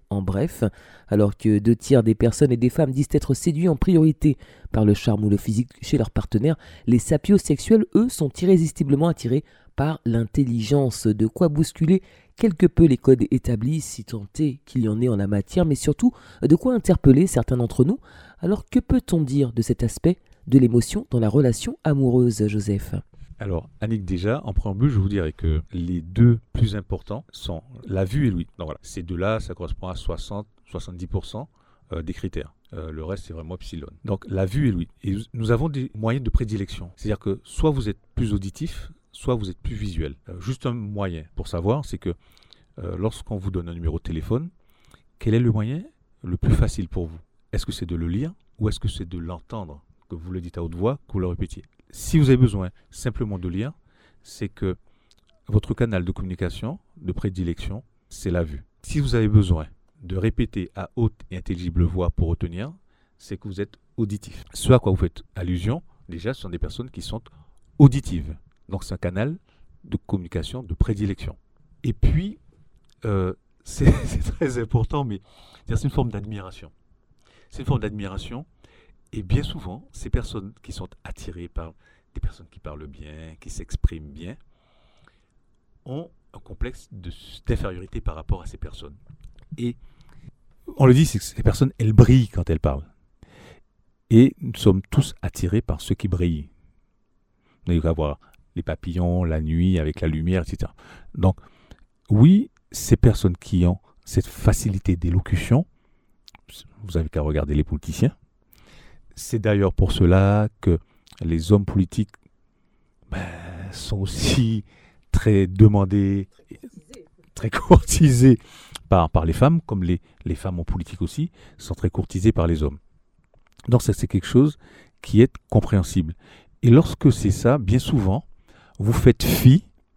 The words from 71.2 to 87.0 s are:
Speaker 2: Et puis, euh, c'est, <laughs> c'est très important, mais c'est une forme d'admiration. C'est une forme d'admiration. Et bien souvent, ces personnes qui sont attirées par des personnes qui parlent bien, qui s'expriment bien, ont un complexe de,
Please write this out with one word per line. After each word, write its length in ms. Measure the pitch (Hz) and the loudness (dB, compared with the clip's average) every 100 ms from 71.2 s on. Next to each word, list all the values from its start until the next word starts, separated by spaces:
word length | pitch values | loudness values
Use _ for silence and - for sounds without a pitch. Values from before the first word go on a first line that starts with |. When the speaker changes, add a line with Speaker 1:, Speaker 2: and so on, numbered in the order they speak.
| - - _ _ _ _ | -10 -12 _ _ _ _
Speaker 2:
Et 100 | - | -8
puis, 440 | 110 - 151 196 - _ _ _ _ _ _ 110 | 0 2 2 -2 -10 _ _ _ _ _ _ -4
euh, 260 | 98 92 - _ _ | -4 -4 -8 _ _
c'est, 260 | - - 139 | -14 0 4
<laughs> 120 | - | 4
c'est 300 | - - - | 2 -6 -6
très 240 | - 151 123 | -4 -4 -4
important, 460 | 113 120 110 151 | -2 -2 -2 -4
mais 180 | 135 98 _ _ - - - | -6 -8 _ _ -20 -18 -6
c'est 180 | 110 | -4
une 60 | 139 | -4
forme 200 | 135 123 | -2 -4
d'admiration. 600 | 104 101 104 92 - 80 _ _ _ _ _ _ _ _ | -6 -10 -12 -14 -18 -20 _ _ _ _ _ _ _ _
C'est 120 | - | -12
une 60 | 131 | -4
forme 140 | 131 | -2
d'admiration. 640 | 107 104 98 98 - 120 156 _ _ _ _ _ _ | -2 -8 -10 -10 -12 -14 -16 _ _ _ _ _ _
Et 120 | 110 | -12
bien 200 | 92 135 | -2 -2
souvent, 460 | 147 165 90 104 - | -2 -10 -12 -14 -18
ces 200 | - - | -16 -4
personnes 420 | 127 110 110 98 - | -4 -4 -10 -14 -18
qui 80 | - | -18
sont 200 | 95 95 - | -16 -16 -18
attirées 460 | - - - 85 87 | -18 -16 -14 -14 -12
par 240 | - 82 80 _ _ _ | -10 -12 -16 _ _ _
des 80 | - | -8
personnes 260 | - - 82 | -8 -8 -20
qui 100 | - | -20
parlent 260 | 76 76 76 | -16 -16 -16
bien, 500 | 71 76 76 80 82 | -18 -20 -18 -20 -20
qui 80 | - | -18
s'expriment 640 | - 85 - - 82 73 | -16 -10 -2 -2 -4 -16
bien, 240 | 71 85 123 _ _ _ _ _ _ _ _ _ _ _ _ _ _ - | -16 -16 -18 _ _ _ _ _ _ _ _ _ _ _ _ _ _ -14
ont 240 | 139 170 _ _ | -14 -14 _ _
un 60 | - | -20
complexe 480 | - - 123 - - | -18 -10 -8 -10 -20
de, 180 | 104 | -18